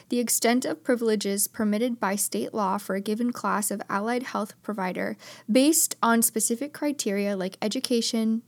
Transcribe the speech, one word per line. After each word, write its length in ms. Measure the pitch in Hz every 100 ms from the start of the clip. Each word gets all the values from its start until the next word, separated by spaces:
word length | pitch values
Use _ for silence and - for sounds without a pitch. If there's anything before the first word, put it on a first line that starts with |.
| -
the 100 | 247
extent 440 | 233 - 226 247
of 200 | - 320
privileges 640 | - 240 233 214 202 202 -
permitted 500 | - 214 208 247 233
by 160 | 190
state 400 | 202 - 208 -
law 240 | 220 190 202
for 160 | -
a 60 | 190
given 320 | 208 214 240
class 400 | - 202 190 214
of 100 | 202 -
allied 340 | 202 220 247
health 320 | 254 202 208 -
provider 540 | - 208 185 180 - 214 - - -
based 460 | 247 285 330 - -
on 220 | 233 226
specific 500 | 226 220 - 233 285
criteria 640 | - 294 285 220 202 202 196
like 220 | 185 -
education, 840 | 214 262 - 240 226 226 220 226